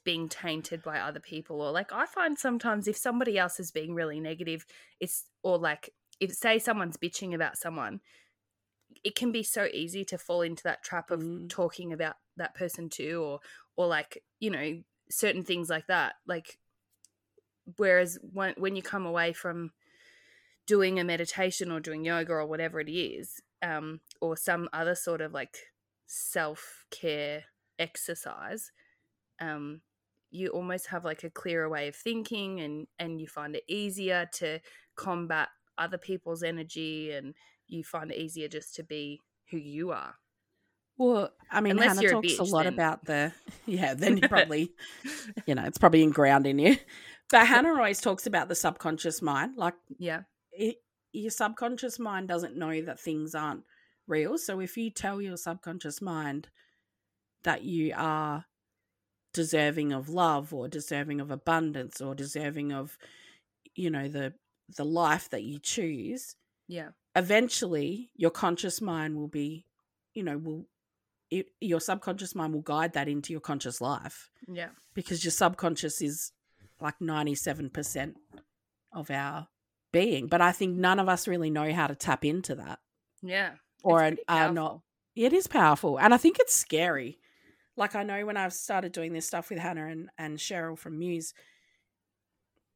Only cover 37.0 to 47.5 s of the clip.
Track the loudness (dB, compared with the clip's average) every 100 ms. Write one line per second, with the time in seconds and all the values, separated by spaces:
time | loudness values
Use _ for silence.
37 | -8 -8 -10 -14 _ _ _ -10 -8 -8
38 | -6 -6 -8 -8 -8 -10 -12 -14 -10 -8
39 | -8 -12 _ _ _ -10 -8 -6 -6 -6
40 | -10 -16 _ _ _ _ _ _ _ 2
41 | 4 4 0 -6 -4 0 4 6 6 6
42 | 6 6 4 2 2 4 2 2 0 0
43 | -2 0 0 -4 -16 -14 -4 -2 0 2
44 | 4 6 6 6 4 2 0 -4 -18 -14
45 | -12 -10 -12 -6 0 0 0 6 8 10
46 | 8 8 8 8 6 6 8 6 4 -20
47 | -20 -16 6 8 10